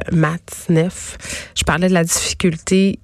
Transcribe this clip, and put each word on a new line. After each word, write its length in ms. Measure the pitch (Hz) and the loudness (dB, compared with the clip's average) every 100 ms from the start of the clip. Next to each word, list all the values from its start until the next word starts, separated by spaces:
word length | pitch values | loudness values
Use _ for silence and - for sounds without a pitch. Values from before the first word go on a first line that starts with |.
| - | 0
Matzneff. 1040 | 170 156 165 - - - 165 170 - - - - - - - | 2 2 -2 -10 -10 0 2 2 -4 -14 -14 -12 -12 -10 -6
Je 80 | |
parlais 240 | - 156 185 | 0 2 4
de 60 | |
la 100 | 185 | 2
difficulté 960 | 170 - - - 185 160 - 190 196 - | 2 0 -4 -2 0 0 0 2 2 0